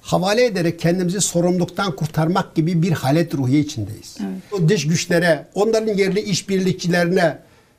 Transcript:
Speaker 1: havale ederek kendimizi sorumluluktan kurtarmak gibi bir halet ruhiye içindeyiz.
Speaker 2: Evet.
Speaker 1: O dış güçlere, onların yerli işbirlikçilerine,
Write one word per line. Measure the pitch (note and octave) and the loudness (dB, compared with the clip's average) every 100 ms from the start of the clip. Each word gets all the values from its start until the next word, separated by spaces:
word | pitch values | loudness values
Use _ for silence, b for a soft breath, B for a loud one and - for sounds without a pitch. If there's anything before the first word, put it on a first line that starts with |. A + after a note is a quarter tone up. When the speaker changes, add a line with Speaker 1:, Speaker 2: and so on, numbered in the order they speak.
Speaker 1:
havale | - E3+ F#3 A3 B3 | -2 0 2 2 2
ederek | F#3 E3+ E3+ | 2 -2 0
kendimizi | E3+ F#3 F3 G3 | 0 0 0 -2
sorumluluktan | - F3 F3 F3+ E3+ - G3 - | -2 0 2 2 -2 -2 -4 -4
kurtarmak | D#3 - D#3+ F#3+ - - | -4 0 0 0 0 -2
gibi | D#3+ E3+ | 0 2
bir | F3 | 0
halet | D#3 C3 D#3 E3+ | 0 0 0 0
ruhiye | D3 B2+ D3 | -2 2 2
içindeyiz. | D3 - G2+ G#2+ - - | 0 -4 -8 -10 -16 -10
Speaker 2:
Evet. | G#3 F#3 - G3+ | -8 -8 -8 0
Speaker 1:
O | D#3+ | 2
dış | G#3 D3 | 2 2
güçlere, | E3+ - F3 F3 D3+ - | -2 0 2 2 0 -2
onların | F#3 G#3+ A3 A3 | -2 2 2 0
yerli | G3 F#3+ F#3 | 0 0 0
işbirlikçilerine, | G#3 F#3 - F#3+ F#3+ F#3 F3 F3 E3+ F#3 E3+ C3+ b b b | -2 -4 -2 0 0 -2 0 0 2 2 2 -2 b b b